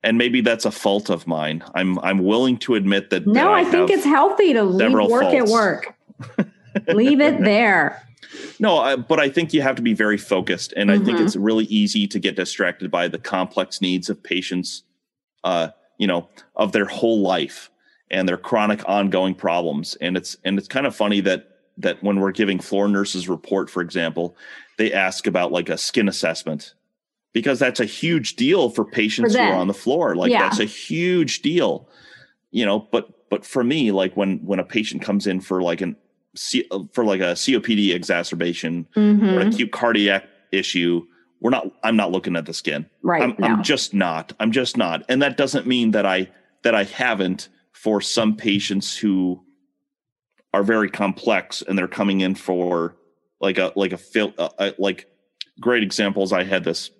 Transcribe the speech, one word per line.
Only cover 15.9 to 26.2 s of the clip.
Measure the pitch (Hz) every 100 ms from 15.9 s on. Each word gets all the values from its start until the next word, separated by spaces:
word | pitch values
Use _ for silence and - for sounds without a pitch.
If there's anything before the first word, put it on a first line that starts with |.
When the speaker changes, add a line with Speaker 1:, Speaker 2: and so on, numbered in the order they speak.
| _
Speaker 1:
you | 104
know, | 87 - - _ -
of | 104
their | 110 98
whole | - 117 110
life | 95 90 87 - - _ _ _ _
and | 92 92
their | 90
chronic | - 117 104 104 -
ongoing | 101 101 92 95
problems. | 90 95 87 85 71 82 -
And | 87 90
it's, | - -
and | 92 98
it's | -
kind | 131 139
of | -
funny | 104 101
that, | 95 90 - _ _ -
that | 92 85
when | 98 98
we're | 98
giving | 92 104 95
floor | - 98 101
nurses | 101 101 92 87
report, | 82 - 98 90
for | 92
example, | 87 90 82 78 85 _ - - - -
they | 107
ask | 98 95 - 107
about, | 90 90
like, | 87 85
a | 82
skin | - - 101
assessment, | -